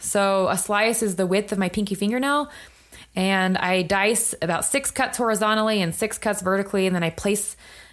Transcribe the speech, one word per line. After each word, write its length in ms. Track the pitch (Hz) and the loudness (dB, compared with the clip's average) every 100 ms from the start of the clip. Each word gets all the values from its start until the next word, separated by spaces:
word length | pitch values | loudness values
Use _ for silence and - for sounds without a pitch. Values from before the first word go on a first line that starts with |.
So 460 | - 208 196 196 185 | -2 0 2 2 2
a 80 | 180 | 0
slice 460 | - 202 226 226 | 0 0 2 2
is 120 | 214 175 | 0 0
the 120 | 185 | 0
width 240 | 190 208 | 0 0
of 80 | 196 | -2
my 100 | 185 | -2
pinky 240 | 214 202 | -2 -4
fingernail, 560 | 196 202 247 277 294 294 - - - - - - 190 | -2 -2 0 0 0 -2 -10 -20 -20 -20 -20 -10 -2
and 400 | 190 190 185 185 | 0 2 2 2
I 280 | 180 185 | 2 0
dice 500 | 165 196 208 226 - - | 2 2 2 2 0 0
about 240 | 165 165 - | -2 0 0
six 240 | 277 277 | 0 -2
cuts 300 | - 247 - | -2 -2 0
horizontally 600 | 233 214 214 214 220 214 | 0 2 2 2 2 0
and 140 | 170 | 0
six 240 | - 214 - | -2 -4 -2
cuts 240 | 220 208 | -2 -2
vertically, 460 | 185 196 196 202 190 | 0 0 0 0 2
and 80 | 180 | 2
then 80 | |
I 80 | 165 | -2
place 440 | - 202 202 - - - - - | -2 -2 0 -2 -8 -18 -20 -20